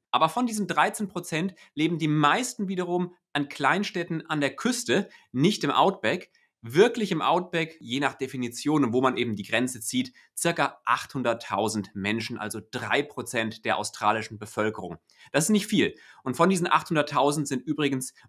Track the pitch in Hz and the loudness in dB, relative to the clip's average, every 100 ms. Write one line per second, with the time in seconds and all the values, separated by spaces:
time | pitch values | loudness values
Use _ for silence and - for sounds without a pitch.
0 | _ - 160 240 247 214 180 156 190 208 | _ 2 2 2 -2 -2 -2 2 0 0
1 | 208 180 - 156 190 - - - 165 165 | -6 -6 -4 -2 -2 -6 -10 -2 0 2
2 | 156 151 147 190 254 - 190 185 180 180 | 2 4 4 4 0 -6 -6 -4 -2 -2
3 | 180 - _ 147 143 - 139 175 208 185 | -2 -6 _ -6 -4 0 2 2 0 -4
4 | 170 160 - 151 139 - 240 240 - 147 | -4 -6 -4 -2 -2 0 -2 -2 2 2
5 | 196 - _ 127 170 208 143 127 165 190 | 0 -8 _ 2 2 2 0 4 4 2
6 | 110 180 - _ _ _ 113 143 240 240 | 0 -2 -4 _ _ _ -2 4 4 4
7 | 208 165 117 170 180 170 160 - 113 131 | -2 0 2 2 0 -2 -4 -6 -6 -2
8 | 139 - 127 131 120 117 143 151 123 123 | -2 -2 -8 -6 -6 -4 0 2 2 4
9 | 127 123 123 104 98 113 127 117 - 127 | 2 2 -2 -4 -2 0 0 -4 -4 -4
10 | - - _ - 170 170 139 - - 123 | -4 -8 _ -4 -2 0 -2 -2 -2 -2
11 | - 139 120 117 - 110 110 104 92 101 | -2 -4 0 -2 -2 -2 0 -2 -4 -4
12 | 101 113 110 120 104 107 - 123 107 120 | -2 -2 -4 -6 -8 -8 -10 -8 0 0
13 | 147 - - 123 110 110 117 98 101 - | 0 -6 -6 -2 -2 -4 -2 -2 -2 -2
14 | 107 110 107 107 107 - 107 107 90 85 | 0 0 -2 -10 -8 -2 -2 -2 -8 -12
15 | _ _ - 135 165 214 202 190 101 - | _ _ -4 0 2 2 2 2 2 -2
16 | - - 127 123 175 190 175 156 - 156 | -18 -12 -6 2 4 4 2 0 2 0
17 | 147 147 143 147 143 131 160 147 143 131 | 0 2 2 2 -2 -4 -2 -2 0 0
18 | 131 - | -6 -12